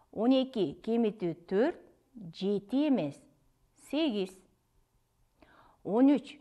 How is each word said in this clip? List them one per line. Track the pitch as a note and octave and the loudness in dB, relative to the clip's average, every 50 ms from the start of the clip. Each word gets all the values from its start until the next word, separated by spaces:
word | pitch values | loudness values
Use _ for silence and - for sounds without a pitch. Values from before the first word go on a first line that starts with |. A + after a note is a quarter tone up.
| _ _ | _ _
Он | - - G#3+ B3 C4+ | -6 -2 2 4 4
эки | C4 C4 C4 - A3 F#3 C#3+ - - - | 4 2 0 -2 -2 -2 -2 -4 -6 -6
кемитүү | A3 A3+ A#3 A#3 G#3+ G3 - F#3 E3+ D#3 - - - | -2 0 0 0 0 -2 -2 -4 -4 -6 -6 -6 -2
төрт | F#3+ G3 B3 E4 F#4 - - - _ _ _ _ - A#3+ F#3 E3+ D#3+ | 0 2 2 0 0 -4 -12 -20 _ _ _ _ -20 -18 -18 -16 -10
жети | - F#3 G3 G#3 G3 G3+ G3+ B3+ C4+ D4 D#4 | -6 -2 -2 -2 -2 -4 -2 -2 0 2 2
эмес, | C4+ G#3+ D#3 C#3+ C#3 - - - _ _ _ _ _ _ _ _ _ _ - | 2 0 -2 -4 -8 -12 -18 -20 _ _ _ _ _ _ _ _ _ _ -14
сегиз. | - - D4 E4 D4+ G#3+ G#3 F#3 F#3+ - - - _ _ _ _ _ _ _ _ _ _ _ _ _ _ _ _ _ _ _ _ - - - - - _ _ - | -6 -4 -2 -2 -2 -2 -2 -4 -6 -8 -16 -20 _ _ _ _ _ _ _ _ _ _ _ _ _ _ _ _ _ _ _ _ -20 -20 -20 -20 -20 _ _ -6
Он | - F#3+ A#3 C4+ C#4 | -2 2 4 6 6
үч | D4 A#3+ - - - - | 4 4 0 -6 -18 -20